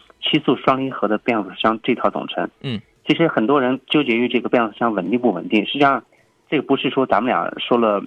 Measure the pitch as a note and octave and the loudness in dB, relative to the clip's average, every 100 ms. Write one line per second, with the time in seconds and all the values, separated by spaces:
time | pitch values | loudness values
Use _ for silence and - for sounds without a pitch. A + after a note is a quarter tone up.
0 | _ - - D#3 - B2+ - C3 C3+ B2 | _ -8 -2 0 0 0 2 0 -2 -4
1 | G#2 G#2+ - A2+ F#2+ F2+ A2 A2 - A#2 | -2 -2 0 -2 -2 -2 -2 0 -2 0
2 | G#2 - - - F#2 _ C#3 G#2+ - _ | 0 -2 -8 -6 -6 _ -8 -8 -10 _
3 | - D3 E3 C#3 A2 D3 B2+ C3 - D#3 | -2 2 2 2 2 2 2 -2 -2 0
4 | C3 A#2 B2 A#2+ G#2+ B2 A2+ - A#2 G2+ | 2 0 2 0 0 0 0 -2 -2 0
5 | F2+ A#2+ A#2+ F2+ E2 A2 G2+ - C#3+ C3 | 0 0 0 0 0 0 0 2 2 2
6 | - _ _ _ - D#3 - C3+ C#3+ C3+ | -4 _ _ _ -4 -2 0 0 0 -2
7 | C3 G2 B2 F2+ F2 - - B2 A2+ G2+ | 2 2 2 0 -2 -6 0 2 2 0